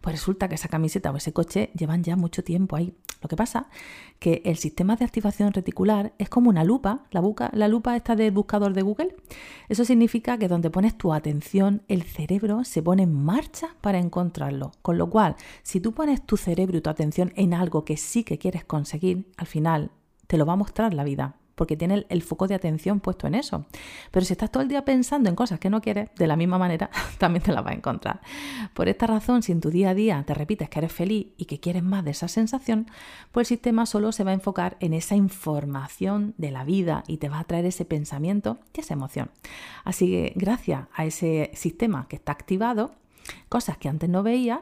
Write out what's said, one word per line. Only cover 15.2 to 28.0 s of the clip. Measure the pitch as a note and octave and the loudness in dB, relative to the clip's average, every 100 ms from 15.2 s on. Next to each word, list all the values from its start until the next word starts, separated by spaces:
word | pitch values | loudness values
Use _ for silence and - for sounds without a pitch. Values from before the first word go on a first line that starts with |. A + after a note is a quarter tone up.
| F#3+ - - - | 4 0 -12 -18
si | - F#3+ | -4 -2
tú | G3+ | -2
pones | A3+ D4+ C4+ | -2 0 0
tu | - G#3 | 0 -2
cerebro | - E3+ F#3 E3+ | 0 0 0 0
y | |
tu | D#3 | -2
atención | D#3 D3+ D3+ F3+ - | -2 -2 0 -2 2
en | F#3 | 2
algo | E3+ F3+ E3 | 2 2 0
que | D3+ D3+ | -2 -6
sí | - A#3 | -2 -2
que | A3 D3+ | -2 -2
quieres | F#3 F3 | -2 -4
conseguir, | - D#3 C#3+ D#3 F#3 F3+ - - | -4 -4 -4 -2 0 -2 -6 -12
al | E3+ | -6
final | D#3+ D#3+ D#3+ - - _ _ _ | 0 2 2 -2 -10 _ _ _
te | E3 | 2
lo | D3+ | 4
va | |
a | F#3 | 2
mostrar | G#3 - A3 | 0 0 0
la | D#3 | 0
vida, | C#3+ C#3 C3+ - _ - | -2 -2 -4 -6 _ -4
porque | D#3+ D3+ | -2 0
tiene | E3+ | 0
el, | G3+ - | 0 0
el | F3 | -4
foco | - E3 F#3+ | -2 -2 -2
de | |
atención | G3 E3 D#3 F#3 G3+ | 0 -2 -2 0 0
puesto | - F#3 C#3+ | -2 -4 -2
en | |
eso. | - - D#3+ D3 - - - - | -2 -2 -6 -8 -14 -16 -18 -2
Pero | F#3+ | 0
si | F#3 | 0
estás | F#3 A3 | -2 0
todo | B3+ | 0
el | C4+ | 0
día | C#4+ | 0
pensando | C#4 C4 B3 D4 A3 | 2 2 2 2 2
en | |
cosas | F3 B3 E3 | 2 0 0
que | G3 | 0
no | G#3+ | 0
quieres, | G#3+ G3+ G#3+ - | 0 -4 -4 0
de | D#3+ | 2
la | D3+ | 4
misma | F3 F#3 | 2 2
manera | F3+ E3 G3+ - | 2 0 -2 -4
<laughs> | - - | -8 0
también | F3 E3+ | 2 4
te | F3+ | 2
las | C3+ | 0
vas | - | -2
a | - | -4
encontrar. | - - | -4 -4